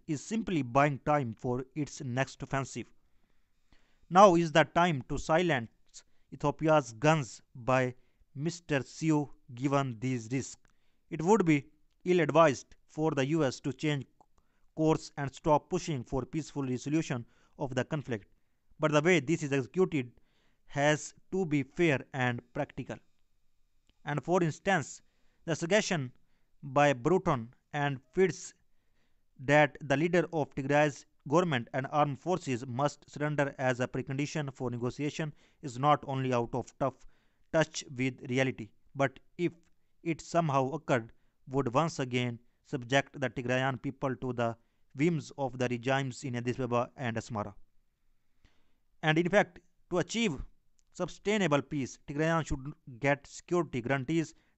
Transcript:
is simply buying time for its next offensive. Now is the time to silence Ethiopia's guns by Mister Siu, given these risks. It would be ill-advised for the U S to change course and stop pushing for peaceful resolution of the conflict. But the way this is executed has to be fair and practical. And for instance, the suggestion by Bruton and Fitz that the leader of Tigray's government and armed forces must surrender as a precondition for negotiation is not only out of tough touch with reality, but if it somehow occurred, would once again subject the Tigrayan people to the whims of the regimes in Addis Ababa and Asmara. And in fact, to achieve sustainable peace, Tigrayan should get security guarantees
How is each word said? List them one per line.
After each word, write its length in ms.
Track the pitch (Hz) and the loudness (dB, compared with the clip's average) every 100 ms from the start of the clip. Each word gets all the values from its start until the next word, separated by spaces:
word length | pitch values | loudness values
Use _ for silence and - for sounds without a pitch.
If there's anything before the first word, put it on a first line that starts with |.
| - | -8
is 140 | 147 | -8
simply 400 | - 226 214 170 | -4 -6 -2 -2
buying 380 | 123 131 147 135 - | 0 4 4 2 0
time 280 | 147 120 | 0 -2
for 320 | 107 131 123 - 156 | -6 -4 -4 -6 -8
its 260 | 139 - | -8 -8
next 420 | 135 123 131 - | -6 -4 -4 -6
offensive. 440 | 139 135 123 123 104 - _ _ _ _ _ _ _ - _ _ - | -6 -4 -4 -10 -14 -18 _ _ _ _ _ _ _ -20 _ _ 2
Now 260 | 175 208 170 | 8 8 8
is 160 | 170 | 4
the 120 | 160 | 4
time 400 | 151 170 180 143 - | 4 4 2 0 -4
to 100 | 139 | -6
silence 520 | - 160 180 135 113 _ _ - _ _ - | 0 2 2 0 -4 _ _ -20 _ _ -20
Ethiopia's 580 | - 147 - 156 156 120 | -2 -2 0 4 4 2
guns 480 | 113 151 160 117 - _ 131 | 0 2 2 0 -12 _ -10
by 400 | 117 131 127 123 _ _ _ 135 | 0 0 0 -6 _ _ _ -8
Mister 480 | 160 170 - 143 | -8 -8 -4 -4
Siu, 460 | 120 - 160 151 139 - - 120 | -4 -4 0 0 -2 -12 -18 -6
given 420 | 139 139 135 110 | 0 0 0 -4
these 280 | 131 127 110 | -4 -4 -4
risks. 300 | 131 117 - _ _ _ _ - | -6 -6 -14 _ _ _ _ -14
It 120 | 156 | -2
would 240 | 160 220 170 | 4 4 6
be 200 | 147 - _ _ _ 180 | 2 0 _ _ _ 0
ill-advised 680 | 180 151 147 160 120 - - _ | 2 4 6 6 4 -8 -20 _
for 220 | - 156 | -4 -2
the 140 | 139 135 | 0 0
U 160 | 160 | 2
S 160 | 139 - | 0 -2
to 120 | 147 | -6
change 320 | - 156 147 120 _ _ _ _ _ _ - | -2 -2 -2 -6 _ _ _ _ _ _ 0
course 360 | 156 156 - - | 2 2 -2 -8
and 160 | 139 | -8
stop 360 | - 160 147 - | -4 2 2 2
pushing 340 | 180 170 139 | -4 -2 -6
for 200 | 117 135 123 | -4 -6 -4
peaceful 380 | 160 139 143 | -6 -6 -6
resolution 640 | 135 123 139 160 160 131 113 _ _ - | -4 -4 -2 -2 -2 -6 -8 _ _ -10
of 180 | 143 127 | -4 -4
the 80 | |
conflict. 440 | 120 156 131 110 - _ _ _ _ - | -4 -6 -6 -8 -10 _ _ _ _ -2
But 120 | 151 | 2
the 100 | 147 | 4
way 180 | 160 180 | 4 2
this 240 | 127 170 | 2 -2
is 80 | 147 | 0
executed 600 | 139 120 175 185 156 120 - _ _ _ _ - | -2 -2 0 0 0 -4 -10 _ _ _ _ -8
has 460 | 143 147 151 - - - | 0 2 2 -2 -18 -8
to 140 | 185 175 | -4 0
be 180 | 147 | -2
fair 360 | 127 - 170 127 - | -2 0 2 0 -4
and 280 | 139 123 120 - | -4 -2 -4 -8
practical. 420 | - 143 - 123 107 _ _ _ _ _ _ _ _ _ _ 151 | -8 -6 -8 -12 -12 _ _ _ _ _ _ _ _ _ _ -6
And 180 | 147 | -6
for 180 | 160 185 | 0 2
instance, 600 | 170 - 196 185 127 - _ _ _ _ - | 2 -2 0 0 -2 -12 _ _ _ _ -6
the 100 | 156 | -4
suggestion 560 | 165 208 - 175 127 - _ _ _ _ | 0 0 2 -2 -4 -10 _ _ _ _
by 300 | 147 135 147 | -2 4 4
Bruton 560 | 131 131 185 185 131 117 _ _ | 4 2 2 2 -2 -4 _ _
and 260 | 147 143 135 _ | -4 -4 -4 _
Fitz 400 | 180 190 - - - _ _ _ _ _ _ _ - | 2 2 0 -12 -20 _ _ _ _ _ _ _ -8
that 340 | 131 147 147 - | 4 6 6 2
the 160 | 135 139 | -2 0
leader 300 | 170 175 160 | 2 2 0
of 220 | 160 135 - | -2 -4 -4
Tigray's 500 | 135 143 151 - - _ 143 | 0 4 2 0 -16 _ 0
government 400 | 160 175 131 117 | 2 4 0 -2
and 140 | 139 135 | -6 -2
armed 280 | 151 147 131 | 0 0 0
forces 460 | 165 185 - 120 131 | -4 -4 -2 -6 -4
must 420 | 120 143 - - | -2 -2 -4 -16
surrender 440 | 143 151 147 139 - | -6 -4 0 -2 0
as 220 | 131 123 | -2 0
a 80 | 127 | -2
precondition 640 | 131 127 135 147 160 139 | -4 -6 -4 -4 -4 -6
for 160 | - 123 | -6 -6
negotiation 640 | 120 120 117 147 - 156 - _ _ | -4 -6 -4 -6 -4 -8 -10 _ _
is 160 | 147 120 | -12 0
not 260 | 143 147 - | 2 2 0
only 260 | 131 131 | -4 0
out 160 | 120 117 | 0 0
of 180 | 131 - - | -4 -8 -4
tough 260 | 135 - - _ _ _ - | -4 -4 -20 _ _ _ -4
touch 320 | 160 151 - - 123 | 0 0 -2 -10 -4
with 160 | 131 127 127 | -4 -4 -4
reality, 400 | 127 131 123 107 _ _ 135 | 0 0 -4 -12 _ _ -4
but 240 | 135 - _ - | -4 -4 _ -4
if 140 | 170 - _ _ _ _ | -4 -6 _ _ _ _
it 180 | 165 160 | -8 -8
somehow 480 | - 170 165 135 131 | -2 0 2 2 0
occurred, 400 | 151 - 127 113 - _ _ - | -4 -2 -2 -2 -18 _ _ -6
would 240 | 131 127 | -2 0
once 260 | 127 160 - | 2 0 -2
again 380 | 127 123 123 117 _ _ - | -4 -2 -2 -6 _ _ -10
subject 540 | 143 120 139 135 147 | -8 0 0 0 -4
the 100 | 127 | -6
Tigrayan 520 | 120 120 127 131 123 | -4 -2 0 0 -4
people 340 | 139 135 135 123 | -8 -6 -6 -4
to 160 | 127 | -6
the 220 | 120 117 113 _ _ _ 131 | -2 -2 -4 _ _ _ 0
whims 360 | 165 160 123 - | 0 0 -6 -6
of 200 | 135 127 | -6 -2
the 100 | 123 | -2
regimes 540 | 120 120 135 135 117 | -2 0 0 -2 -8
in 120 | 139 120 | -8 -6
Addis 240 | 120 120 | -4 -4
Ababa 300 | 123 120 127 - | 0 0 -2 -4
and 200 | 123 113 | -6 -6
Asmara. 360 | - 110 104 - - _ _ _ _ _ _ _ _ _ _ _ _ - | -6 -6 -8 -10 -20 _ _ _ _ _ _ _ _ _ _ _ _ -6
And 160 | 160 156 | 0 2
in 120 | 175 | 4
fact, 300 | 202 180 - _ _ - | 2 2 -4 _ _ -6
to 100 | 175 | -4
achieve 360 | 151 220 226 139 - _ _ _ _ | -2 0 -2 -2 -10 _ _ _ _
sustainable 720 | - 175 - 196 214 180 143 | -8 -8 -6 -2 0 2 2
peace, 360 | - 151 120 - - | 0 -6 -6 -10 -10
Tigrayan 380 | 143 160 165 147 | -2 0 0 -2
should 280 | 147 131 - - 120 | -6 -8 -14 -18 -2
get 260 | 139 147 - | 0 0 -2
security 560 | - - 175 143 127 | -16 -2 -2 0 -4
guarantees 540 | 117 139 127 165 151 - _ | -2 -2 0 -2 -2 -8 _